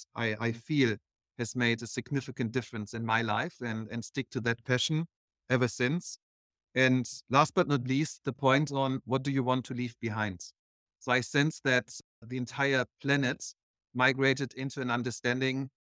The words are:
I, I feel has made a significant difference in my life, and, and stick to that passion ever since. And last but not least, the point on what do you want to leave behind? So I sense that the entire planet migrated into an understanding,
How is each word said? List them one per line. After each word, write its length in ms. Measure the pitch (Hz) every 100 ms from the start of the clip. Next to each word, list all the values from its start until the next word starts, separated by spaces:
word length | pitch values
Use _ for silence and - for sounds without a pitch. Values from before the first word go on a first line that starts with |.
| - -
I, 220 | 113 107
I 120 | 117
feel 420 | 113 - 151 123 104 - _ _ -
has 180 | 117 127
made 280 | 120 117
a 40 | 120
significant 640 | - - 139 - 123 117
difference 400 | 123 120 113 104
in 120 | 113 113
my 160 | 113
life, 340 | 117 107 160 -
and, 280 | 120 110 110
and 140 | 117 -
stick 240 | - -
to 100 | 127
that 240 | 117 117
passion 420 | - 123 - 156 165 _ _ _ -
ever 180 | 127 120
since. 500 | - 127 170 - - _ _ _ _ _
And 320 | 127 131 127 120 - -
last 240 | 135 156
but 140 | - 151
not 180 | 143 123
least, 340 | 131 156 -
the 80 | -
point 400 | - 135 135 151
on 300 | 139 135 135
what 180 | - 127
do 100 | 131
you 120 | 135
want 220 | 123 131 120
to 80 |
leave 220 | 123 123 -
behind? 400 | 113 110 107 90 - - _ _ _ _
So 120 | -
I 80 | 123
sense 400 | 123 143 147 - 139
that 260 | 127 - - - _ 117
the 120 | 127
entire 480 | 123 135 139 135 120 _
planet 420 | 139 143 131 - - - _ _ _
migrated 600 | 123 127 135 135 135 135
into 260 | 127 135 139
an 100 | 123
understanding, 800 | 120 120 - 120 123 131 131 135 - _